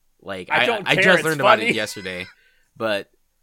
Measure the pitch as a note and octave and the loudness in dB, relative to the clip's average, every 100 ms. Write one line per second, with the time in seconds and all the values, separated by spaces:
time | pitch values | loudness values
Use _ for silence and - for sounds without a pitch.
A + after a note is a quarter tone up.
0 | _ _ - F#2+ F2+ - F3 A3+ - D#3+ | _ _ -12 -10 -2 0 2 0 0 2
1 | F#3+ F3 D#3 D3+ B2+ A2+ A2+ A2 G#2+ - | 4 4 2 0 2 2 2 -2 -4 -8
2 | F#2 F2+ F2+ _ _ _ _ - A2+ G2+ | -10 -10 -12 _ _ _ _ -8 -4 -4
3 | - _ _ _ | -6 _ _ _